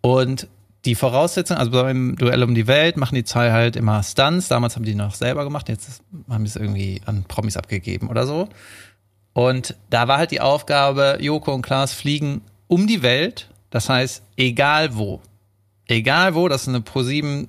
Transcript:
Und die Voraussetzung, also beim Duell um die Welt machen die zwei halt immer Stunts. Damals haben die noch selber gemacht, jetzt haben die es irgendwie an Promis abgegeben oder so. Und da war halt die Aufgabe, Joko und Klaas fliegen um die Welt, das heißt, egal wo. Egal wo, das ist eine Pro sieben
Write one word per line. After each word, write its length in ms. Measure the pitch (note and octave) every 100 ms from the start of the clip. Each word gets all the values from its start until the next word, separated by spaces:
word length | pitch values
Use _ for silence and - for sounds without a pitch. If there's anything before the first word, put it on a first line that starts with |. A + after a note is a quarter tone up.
Und 440 | B2 C3 B2+ C3 - _ _ _
die 100 | -
Voraussetzung, 640 | A2+ C3 B2+ E3+ - F3+ E3
also 160 | A#2+
beim 420 | B2+ C3 C3 B2+
Duell 300 | A#2 A#2+ B2
um 100 | A#2+
die 140 | A#2 A2
Welt 280 | C#3 E3 E3
machen 200 | B2+ C3
die 80 |
zwei 260 | A2+ A#2+ A#2+
halt 240 | A2+ A#2
immer 300 | A#2+ A2+ G#2+
Stunts. 420 | G2 - C#3 F3 F#3
Damals 300 | A#2+ A#2+ A#2+
haben 80 |
die 100 | A2
noch 220 | G#2 G#2 -
selber 260 | A#2+ C#3+
gemacht, 260 | C#3+ D3 -
jetzt 320 | A2+ - B2 _ E3+ -
haben 140 | A2+
die 40 | G#2+
es 40 |
irgendwie 480 | G#2 G#2+ G2+ G2 F#2 G2+
an 180 | G#2
Promis 320 | F#2+ - A2 -
abgegeben 500 | - G2+ - F#2+ A2
oder 160 | A2
so. 240 | B2+ D3+ G#3 - - - - _ _ _ _
Und 420 | - B2 C3 - - _
da 180 | A#2 A#2+
war 80 | C#3
halt 140 | -
die 100 | C#3+
Aufgabe, 800 | C3+ D3 - C#3+ C#3 C#3 C#3 C#3+
Joko 320 | C#3+ D3+ D3
und 80 | C3+
Klaas 320 | A#2+ C3+ C#3
fliegen 480 | - C#3+ D3 D3 C#3 - _ _
um 180 | F3 G#3
die 160 | A3
Welt, 480 | B2 B2+ F3+ - - - _
das 220 | A#2+ -
heißt, 320 | B2+ C3 - - -
egal 580 | C3 A#2+ C#3+ D3+ D#3 A2
wo. 240 | G2+ - - _ _ _ _ _ -
Egal 460 | A2+ A2+ D3+ F#3+
wo, 140 | E3 F3+
das 140 | C#3
ist 60 | -
eine 120 | B2+
Pro 220 | A2 C3+
sieben 460 | B2 D3 D3 C#3+